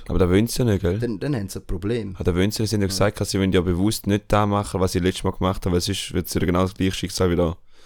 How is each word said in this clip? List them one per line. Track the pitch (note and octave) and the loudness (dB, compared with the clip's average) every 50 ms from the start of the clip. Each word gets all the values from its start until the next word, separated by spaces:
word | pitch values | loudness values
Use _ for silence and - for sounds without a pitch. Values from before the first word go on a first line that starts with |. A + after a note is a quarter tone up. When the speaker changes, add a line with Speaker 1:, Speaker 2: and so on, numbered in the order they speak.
| - | -6
Speaker 1:
Aber | - - | -2 2
da | F2 F#2 F2 | 2 4 4
wollen | F#2 G2 A2+ | 4 4 4
sie | A#2 - - | 2 0 0
ja | C3 | 2
nicht, | A#2 G2+ F#2 | 2 2 2
gell? | G2 F2+ F2+ | 2 0 0
Speaker 2:
dann, | G#2+ B2 B2 A2 F2 | 0 -2 -4 -4 -4
dann | - C#3+ D3 | -4 -4 -4
haben | A2+ G2 | -4 -4
sie | F#2+ - F#2+ | -6 -10 -10
ein | - | -8
Problem. | - G2+ E2+ F2 G2+ A#2+ A#2+ G#2 G2 F#2+ | -6 -6 -4 -4 -4 -4 -4 -6 -8 -6
Speaker 1:
Ah, | - - | -2 0
da | F#2 E2+ | 0 2
wollen | F2+ F#2+ G#2+ | 2 2 0
sie, | G#2+ - A2 | 0 -2 -2
sie | G2+ A2 | 0 0
haben | G#2 | 0
ja | G2 | 0
Speaker 2:
Ja. | F#2 | 0
Speaker 1:
gesagt, | F#2+ - - G#2+ - - G#2 | 2 2 2 2 2 0 -4
sie | - - F#2+ | -2 0 0
wollen | F#2+ F#2+ F2+ | 2 4 4
ja | F#2 | 2
bewusst | F2 F#2 F2 E2+ F#2+ G#2+ A2 - - | 2 2 2 2 2 0 0 0 0
nicht | G2+ G2+ G#2 - - | 0 0 0 2 2
das | - G#2 G#2 | 2 2 4
machen, | G#2 G2+ G2+ G2+ - - F#2 | 2 0 0 -2 -2 -2 0
was | F#2 F#2 - | 0 0 0
sie | F#2 | 0
letztes | E2+ F#2 - - - | 0 0 0 0 -2
Mal | F#2 | -4
gemacht | - - F#2+ F#2 F#2+ - - | -2 -2 -2 -2 -2 -2 -2
haben, | F#2+ E2+ | 0 0
weil | F2 | 0
sonst | - - G2 - - - - | 0 -2 -4 -6 -6 -6 -4
wird | F2+ F2 | -4 -4
es | - - | -2 -2
wieder | E2+ - | -2 0
genau | E2+ F2 F2+ F#2 | 0 2 2 0
das | F#2 F#2+ | 0 0
gleiche | - F#2+ F#2+ F#2 | -2 -2 -2 -2
Schicksal | - - F2 - - F#2+ F2+ | -2 -6 -6 -2 0 0 2
wieder. | E2+ E2 F2 E2 D#2+ - - - - - - | 2 2 2 0 -2 -6 -12 -20 -20 -20 -10